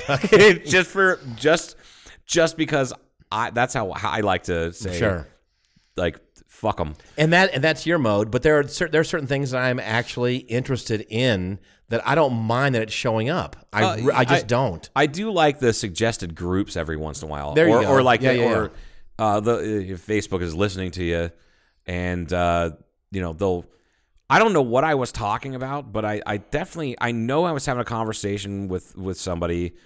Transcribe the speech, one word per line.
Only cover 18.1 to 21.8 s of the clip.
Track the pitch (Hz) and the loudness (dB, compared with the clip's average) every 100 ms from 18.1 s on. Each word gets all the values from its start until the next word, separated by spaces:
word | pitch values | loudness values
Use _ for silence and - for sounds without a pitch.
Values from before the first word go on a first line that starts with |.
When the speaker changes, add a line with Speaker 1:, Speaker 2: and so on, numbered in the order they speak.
| 120 | 4
Speaker 2:
Yeah, | 131 | 2
Speaker 1:
the, | 123 | 2
Speaker 2:
yeah, | 117 110 | 2 0
Speaker 1:
or, | 104 - - - - - | -2 -8 -18 -20 -14 -2
Speaker 2:
yeah. | 110 | 0
Speaker 1:
uh, | 104 | 2
the, | 107 113 95 107 92 | 0 0 -2 -4 -4
if | 90 - | -8 -4
Facebook | 107 - 92 | -2 -2 -4
is | 87 80 | -4 -2
listening | 104 95 92 | -2 -2 -6
to | 90 | -4
you, | 85 85 87 - _ _ _ _ | -2 -2 -4 -8 _ _ _ _